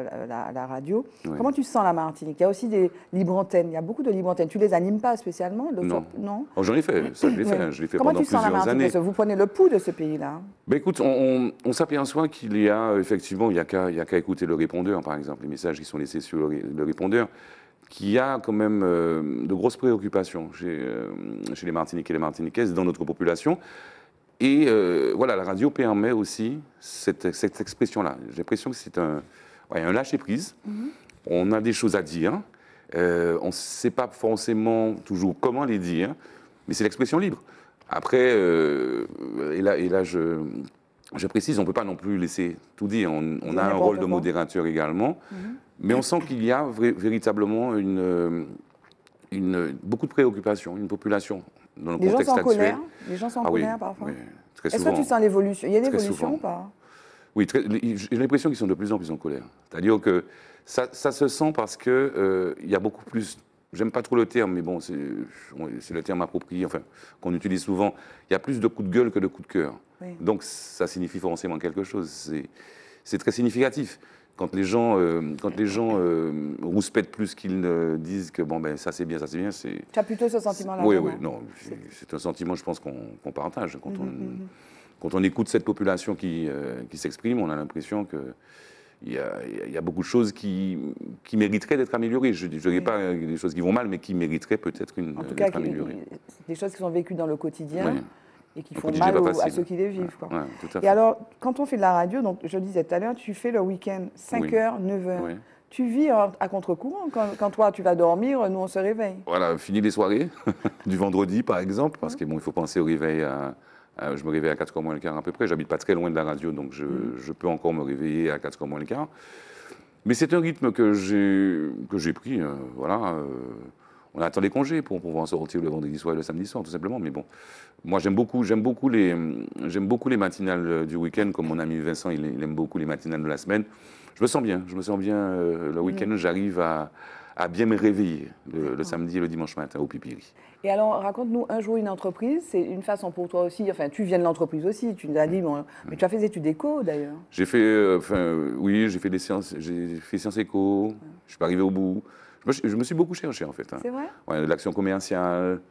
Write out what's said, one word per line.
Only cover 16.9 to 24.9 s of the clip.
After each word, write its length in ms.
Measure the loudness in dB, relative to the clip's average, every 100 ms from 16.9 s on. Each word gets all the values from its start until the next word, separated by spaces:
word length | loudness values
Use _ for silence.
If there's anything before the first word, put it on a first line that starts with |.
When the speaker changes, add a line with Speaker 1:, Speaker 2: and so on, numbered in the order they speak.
| -2 2 2 0 -6 -20 -20 -20 _ _
Speaker 2:
qu'il 220 | -6 2
y 80 | 2
a 200 | 2 0
quand 120 | -2
même, 300 | 2 2 4
euh, 400 | 4 4 2 0 -2 -2 -2
de 80 |
grosses 220 | 2 2 2
préoccupations 760 | 2 2 2 -2 -2 -6 -10
chez, 140 | -8 -6 -4
euh, 280 | -4 -6 -6 -8 -10 -8 -8
chez 120 | -6 -4
les 60 |
Martiniquais 400 | -2 -2 -4 -2
et 40 | 0
les 40 |
Martiniquaises, 520 | 0 -2 -4 0 2
dans 120 | 2
notre 200 | 2 0
population. 540 | -4 0 2 2 2 0 -2 -20 -20 -20 -20 _ _ _
Et, 240 | 4 6 8
euh, 460 | 6 6